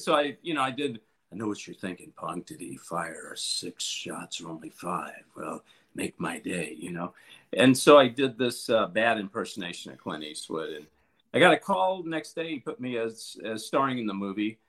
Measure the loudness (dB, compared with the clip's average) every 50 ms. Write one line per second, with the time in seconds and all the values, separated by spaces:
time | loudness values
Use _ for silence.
0 | 2 4 4 4 4 2 -2 -6 _ -4 -2 0 0 0 0 -2 -4 -4 -4 -6
1 | _ _ _ _ _ _ -10 -6 -4 -4 -4 -4 -8 -14 -14 -8 -8 -8 -8 -8
2 | -12 -20 -16 -12 -10 -8 -8 -8 -10 -12 -14 -12 -12 -12 -12 -14 -12 -8 -6 -6
3 | -6 -6 -8 -12 -14 -14 -12 -10 -6 -6 -6 -4 -6 -8 -10 _ -8 -6 -6 -8
4 | -8 -10 -10 -10 -10 -10 -12 -12 -10 -10 -12 -12 -12 -16 -16 -12 -8 -6 -4 -4
5 | -6 -8 -12 -16 -20 _ _ -12 -10 -8 -8 -10 -12 _ _ _ _ _ _ -6
6 | -6 -6 -6 _ -6 -6 -6 -6 -6 -6 -4 -4 -4 -6 -8 -10 -10 -8 -8 -6
7 | -8 -8 -10 -12 -20 -20 -20 -20 _ _ 2 6 8 8 8 6 10 12 12 12
8 | 12 10 4 0 0 -2 0 0 -2 -2 -2 -4 -2 2 2 4 4 2 2 2
9 | 4 4 4 2 -2 -6 -4 -6 -6 -6 -6 -10 -8 -8 -8 -10 -12 -14 -16 -12
10 | -10 -8 -8 -8 -8 -10 -12 -14 -12 -8 -6 -6 -6 -6 -8 -10 -14 -18 _ _
11 | _ _ _ _ _ _ 4 6 6 8 6 4 2 -2 0 2 2 0 0 -2
12 | -4 -6 -6 -6 -6 -8 -8 -8 -8 -6 -8 -8 -8 -10 -10 -8 -6 -6 -4 -2
13 | -4 -4 -6 -10 -16 -16 -16 -12 -10 -8 -8 -8 -8 -2 0 2 2 2 0 -2
14 | -2 -4 -4 -4 -4 -4 -4 -2 -4 -4 -4 _ _